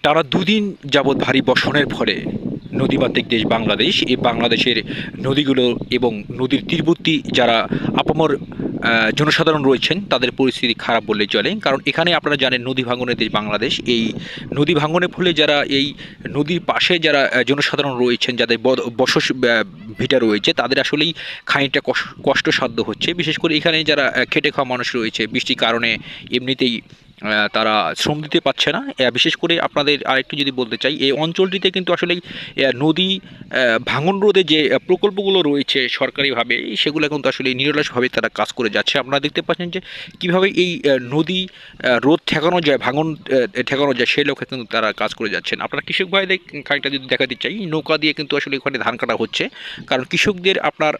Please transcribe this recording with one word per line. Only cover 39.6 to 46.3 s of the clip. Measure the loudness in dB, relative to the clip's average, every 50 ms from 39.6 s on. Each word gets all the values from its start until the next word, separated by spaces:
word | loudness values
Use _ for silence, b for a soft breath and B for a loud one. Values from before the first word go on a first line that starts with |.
| -4 -6
যে | -6 -8 B B B B B B B B
কীভাবে | -2 0 2 4 2 2
এই, | 2 2 0 0 0 0 2 2
আহ, | 2 2
নদী, | 0 -2 -2 -2 0 0 -2 -4 -4
আহ, | -6 -10 -20 -20 -20 -16 -4 0 2 2 4
রোধ | 4 4 4 4 _
ঠেকানো | -2 -2 2 2 2 2 2
যায়, | 2 2 2 2
ভাঙন, | 2 0 0 0 0 -2 -2
আহ, | -6 -4 0 2 2 2 0 -2 -4
ঠেকানো | -4 -2 0 0 2 0 2
যায়, | 0 0
সেই | 0 2 2 0
লক্ষ্যে | 0 -2 -4 -8 -10
কিন্তু | -10 -12 -10 -4
তারা | -2 0 0 0
কাজ | 0 -2 -4 -4 -4
করে | -4 -6 -4
যাচ্ছেন। | -4 -4 -4 -4 -4 -4
আপনারা | -4 -6 -6 -6 -6
কৃষক | -4 -2 -2 -2 0
ভাইদের | 0 -2 0 0